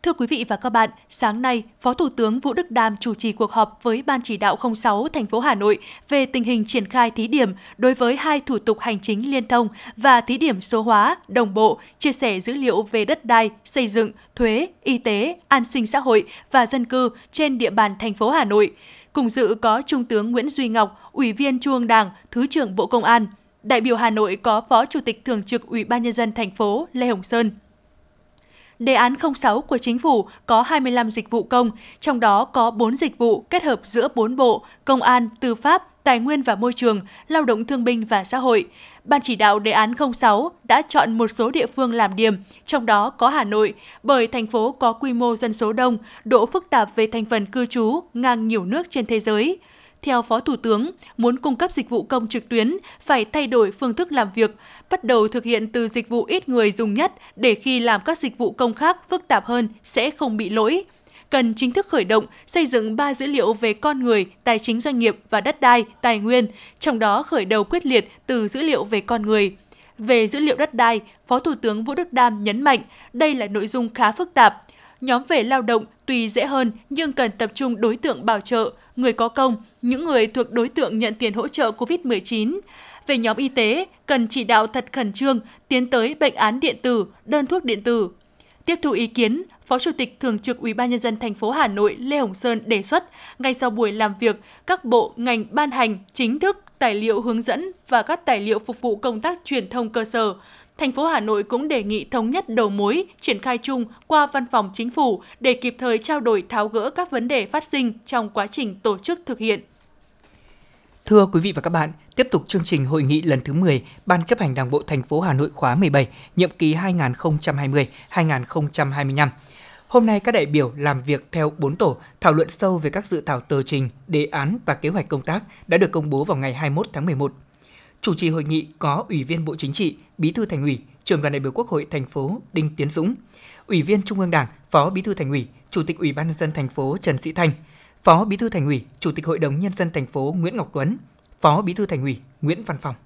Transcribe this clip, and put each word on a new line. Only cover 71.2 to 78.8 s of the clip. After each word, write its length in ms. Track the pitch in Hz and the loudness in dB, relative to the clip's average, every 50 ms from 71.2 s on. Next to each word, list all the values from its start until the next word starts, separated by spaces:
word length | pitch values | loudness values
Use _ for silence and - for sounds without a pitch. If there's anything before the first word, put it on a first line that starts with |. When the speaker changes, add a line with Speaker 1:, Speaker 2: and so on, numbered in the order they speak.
| _ | _
Speaker 1:
Phó 120 | - 254 254 | -2 -2 -2
Thủ 160 | 262 339 285 - | 0 -2 -4 -2
tướng 220 | - 226 208 214 226 | -2 -4 -2 -2 -6
Vũ 100 | 240 - | -6 -4
Đức 180 | - 349 349 | -4 -6 -2
Đam 320 | - 254 247 240 220 208 208 | 2 2 2 2 2 0 -2
nhấn 180 | 208 202 233 | -2 -2 0
mạnh, 200 | 277 294 269 208 - - - - - - | 2 2 2 2 0 -8 -20 -20 -20 -14
đây 220 | _ 240 311 302 285 | _ 0 0 0 0
là 120 | 254 220 | -2 -4
nội 200 | 202 202 214 196 | -4 -4 -4 -4
dung 280 | 214 - 254 240 226 - | -2 -2 -4 -4 -4 -2
khá 180 | - 247 208 | 0 0 0
phức 220 | 220 - 359 349 _ | 2 0 -6 -2 _
tạp. 220 | 277 240 208 - - - _ _ _ - - _ _ | 6 6 6 6 2 -20 _ _ _ -20 -20 _ _
Nhóm 220 | 254 254 254 247 269 - | -2 0 0 0 0 0
về 140 | 339 285 | 0 0
lao 200 | 220 233 269 262 | 2 2 0 0
động 220 | 240 214 233 226 220 - _ _ _ | 0 0 0 0 -2 -4 _ _ _
tuy 220 | - 262 240 226 220 | -4 -2 -2 -2 -2
dễ 180 | 202 247 247 | -2 -2 -2
hơn 260 | 285 277 269 262 233 220 - _ _ | 0 0 0 0 -2 -4 -8 _ _
nhưng 220 | 285 277 330 294 | -6 -4 -4 -4
cần 180 | 262 - 254 226 - - | -2 -2 -2 -2 0 -4
tập 120 | 233 214 - | -6 -4 -4
trung 260 | - 277 254 233 196 | -4 -4 -4 -2 0
đối 160 | 226 226 226 | 0 0 0
tượng 300 | - - 320 - 127 185 | 0 -2 -4 -4 -2 0
bảo 140 | 226 226 202 | -2 -2 -2
trợ, 300 | 190 - 247 226 220 - - - | -2 -2 -2 -2 -2 -2 -6 -10